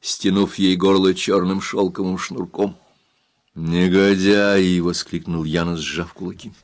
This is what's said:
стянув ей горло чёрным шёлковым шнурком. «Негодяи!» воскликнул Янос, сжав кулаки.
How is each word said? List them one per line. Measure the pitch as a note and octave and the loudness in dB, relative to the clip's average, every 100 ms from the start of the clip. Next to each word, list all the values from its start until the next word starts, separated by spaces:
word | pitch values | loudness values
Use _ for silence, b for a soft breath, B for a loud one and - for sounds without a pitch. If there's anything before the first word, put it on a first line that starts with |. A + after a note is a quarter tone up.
стянув | - - G2 G2 G2 - | -8 -4 0 2 0 2
ей | F#2+ F#2 | 0 2
горло | G2 G2 F#2+ | 4 4 4
чёрным | F2+ - G2 F#2 F#2+ | 0 0 0 0 -2
шёлковым | G2 - F#2+ F2 F#2+ F#2 | -4 -2 -2 -2 -4 -4
шнурком. | - C3 F2 - G2+ F2+ _ _ _ _ _ _ _ | -8 -8 -10 -4 -4 -4 _ _ _ _ _ _ _
«Негодяи!» | - E2 E2+ F2+ F#2 G2 G2 F#2+ G2+ G2+ G2 F#2 F2+ | -8 -4 0 2 4 4 4 4 4 4 2 2 2
воскликнул | F2 E2+ - F2 D#2+ E2 | 0 -4 -6 -10 -6 -4
Янос, | D#2 D#2+ E2+ E2+ | -2 -2 -2 -4
сжав | D2+ D#2+ E2 | -6 -8 -8
кулаки. | - F#2 - - - | -10 -12 -12 -18 -20